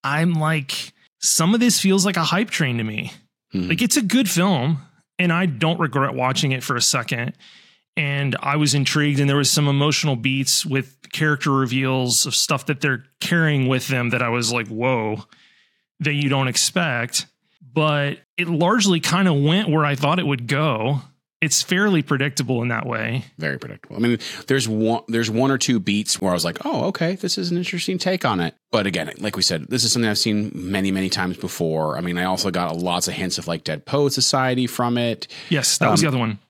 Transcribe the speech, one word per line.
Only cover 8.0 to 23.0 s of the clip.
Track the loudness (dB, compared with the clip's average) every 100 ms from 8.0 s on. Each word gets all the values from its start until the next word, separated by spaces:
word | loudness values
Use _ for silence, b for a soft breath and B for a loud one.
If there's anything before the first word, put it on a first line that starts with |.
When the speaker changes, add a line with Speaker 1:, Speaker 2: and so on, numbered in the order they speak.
| -2 0 -2 -2
Speaker 1:
I | 0 2
was | 2
intrigued, | 2 2 2 2 2
and | 2
there | 4
was | 2
some | 2 2
emotional | 2 2 2 0 0
beats | -2 -2 0 -2 0
with | -4 -4 _ -12
character | -2 0 0 2
reveals | 2 2 0 0 0 0 0 0
of |
stuff | -2 0 -2 -2
that | -2
they're | 0 -2 -6 _
carrying | -2 2 2 2 2
with | 0 0
them | -2 0
that | 0
I | 0
was | 0 0
like, | -2 -4
"Whoa," | -2 0 0 -2 -4 -8 b b b b b b _
that | -2
you | 0 2
don't | 2 0
expect. | 0 0 0 -2 -2 -4 -6 -8 _ _ _ -6
But | 0 0 2 -2 -6 _ -8
it | -2
largely | 2 2 4 4 2
kinda | 2 2 4
went | 4 4 2 2
where | 2 2
I |
thought | 2 0 2
it | 0
would | -2 -2
go. | 0 0 0 0 -2 -4 _ _ _
It's | 0 0
fairly | 0 2 4 2
predictable | 2 0 0 -2 -2 0
in | 0
that | -2 -4
way. | -4